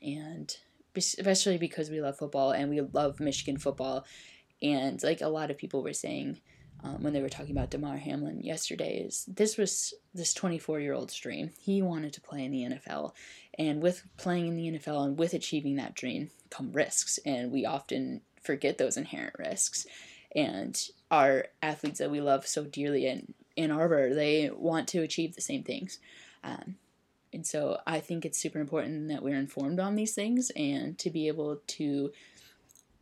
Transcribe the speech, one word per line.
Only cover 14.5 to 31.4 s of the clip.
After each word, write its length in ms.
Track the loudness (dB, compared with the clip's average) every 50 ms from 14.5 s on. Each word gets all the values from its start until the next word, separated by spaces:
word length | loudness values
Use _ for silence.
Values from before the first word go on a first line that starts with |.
| 0
the 120 | 0 -2 -2
N 80 | -4
F 100 | -4 -4
L 160 | -2 0 2
and 160 | 2 2 4 2
with 160 | 2 2 2
achieving 400 | -2 -2 0 -2 0 0 2 0
that 200 | 0 -2 -4 -8
dream 340 | -6 -6 -4 -4 -4 -6 -6 -10 _ -20 -16
come 200 | -10 -8 -6 -2
risks. 480 | 2 0 0 2 2 0 0 0 -2 -2 0
And 240 | -2 -2 0 -2 0
we 160 | 0 0 0
often 540 | 0 0 -2 -2 -2 -2 -2 -2 -2 -4 -8 _ _ _ _
forget 380 | -2 -2 0 2 2 0 2 2
those 180 | 2 2 2
inherent 380 | -2 -4 -6 -6 -8 -8 -8 -8
risks. 480 | -6 -4 -4 0 0 0 0 0 -4 -6 -8 -14 -18 -18 -20 -20 -20 -18 -4 0
And 460 | 0 0 0 0 -4 -6 -4 -4 -4 -4 -6 -8 _ _ 4
our 360 | 6 8 8 8 8 4 2 -2 _ -2
athletes 380 | -2 -2 0 0 -4 -4 -2 0
that 140 | -2 0
we 80 | 0 0
love 260 | 4 4 4 4 2
so 180 | -2 -2 -2 -4
dearly 420 | -4 -4 -2 0 2 2 2 2
in 280 | 2 -2 -2 -8 -14 -18 _ -20 _ -2
Ann 160 | 0 0 2
Arbor, 420 | 4 4 4 6 6 6 6 4 4
they 360 | 4 4 6 6 6 4 2
want 360 | 0 0 0 2 2 2 0 0
to 140 | 0 0
achieve 320 | 0 0 0 0 -2 -2 -2
the 60 | -6
same 240 | -6 -4 -4 -4 -4
things. 340 | -4 -6 -6 -6 -10 -10 -14 _ -20 -20 -20 -20 -20 -20 _ -10
Um, 320 | -10 -10 -8 -10 -12 -14 -14 _ _ _ _ _ _ _ _ _ _
and 120 | -12 -8 -6
so 360 | -4 -2 0 0 0 0 -2 -2
I 140 | -2 -2 -2
think 260 | -2 -2 -4 -2 -2
it's 140 | -2 -4 -2
super 220 | -2 -2 0 0
important 480 | -2 0 0 0 0 0 -2 -4 -4 -4
that 160 | -4 -2 0
we're 120 | 0 0
informed 440 | 0 0 -2 -2 -2 0 0 2 2
on 160 | 2 2 2
these 180 | 2 0 0 0
things 360 | -2 0 2 2 2 2 0 0
and 420 | 0 0 0 0 0 -2 -4 -4 -2
to 120 | -4 -2
be 160 | 0 2 2
able 340 | 2 0 0